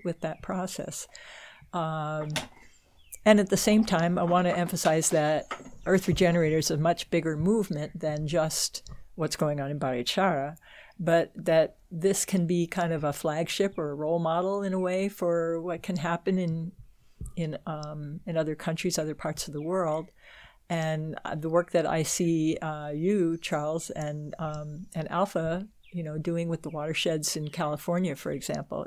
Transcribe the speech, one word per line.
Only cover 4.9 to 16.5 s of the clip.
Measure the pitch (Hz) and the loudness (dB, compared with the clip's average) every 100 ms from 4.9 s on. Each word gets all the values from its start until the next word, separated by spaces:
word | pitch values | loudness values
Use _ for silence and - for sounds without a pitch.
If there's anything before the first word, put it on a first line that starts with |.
| 160 160 | 4 4
that | 160 151 151 - - - - - | 4 4 2 -2 -10 -12 -8 2
Earth | 185 185 | 4 4
Regenerator | 156 180 170 156 156 | 4 4 6 4 4
is | 156 | 2
a | 156 | 2
much | 160 175 - | 2 2 0
bigger | 175 160 151 | 0 2 2
movement | 165 226 196 151 147 - | 2 2 2 -2 -6 -4
than | 160 151 151 | -4 -2 0
just | 165 156 - - - - - - | 2 2 0 -2 -4 -12 -14 -12
what's | - 156 - | -4 -4 0
going | 151 147 | 0 0
on | 139 | -2
in | 147 | -2
Barichara, | 143 127 123 - 190 156 139 165 - - - - | -2 0 0 2 2 2 -2 -6 -18 -20 -18 -4
but | 165 165 - | 4 4 4
that | - 165 160 160 - - | -2 4 4 4 0 -12
this | 170 185 196 | -2 0 2
can | - 190 170 | 2 2 2
be | 175 170 | 2 0
kind | - 175 | 0 0
of | 165 | 0
a | 147 | -2
flagship | 143 165 151 170 - 196 196 | -2 -2 -2 -2 0 0 0
or | 151 | -4
a | |
role | 143 151 170 | -2 0 0
model | 165 165 185 202 | 2 2 0 0
in | 202 | -2
a | 190 | 0
way | 185 185 196 | 0 0 -2
for | 202 175 170 165 165 | -2 0 2 0 -2
what | 170 170 | -4 -6
can | - 180 | -4 -2
happen | 170 170 - 185 | -2 -2 0 0
in, | 175 | 0